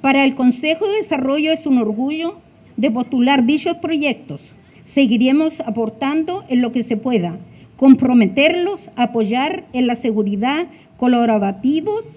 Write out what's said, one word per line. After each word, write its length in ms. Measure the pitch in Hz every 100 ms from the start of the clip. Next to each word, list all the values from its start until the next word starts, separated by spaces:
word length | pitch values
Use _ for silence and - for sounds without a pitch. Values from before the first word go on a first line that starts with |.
Para 240 | 269 277 269
el 80 |
Consejo 520 | 262 247 240 302 320 403
de 120 | 427
Desarrollo 520 | - 285 262 294 311
es 140 | 320
un 140 | 302 254
orgullo 580 | 220 214 262 311 330 415 - _ - -
de 140 | 220
postular 560 | 226 247 262 247 277 233
dichos 320 | 294 359 339
proyectos. 760 | 320 320 285 240 - 139 - - - -
Seguiremos 760 | - - 262 226 254 285 320 311
aportando 840 | - 226 220 220 277 302 320 370 -
en 100 | 247
lo 120 | 240
que 100 | 247
se 160 | 226 214
pueda, 400 | 254 240 170 165 - - - -
comprometerlos 1120 | 269 262 262 247 196 196 302 349 349 403 - -
a 80 |
apoyar 600 | 240 240 214 240 285 - -
en 140 | 247 247
la 100 | 240
seguridad 680 | 240 214 202 202 240 294 349 - - -
colaborativos 1040 | 247 240 233 214 196 190 254 302 370 427 453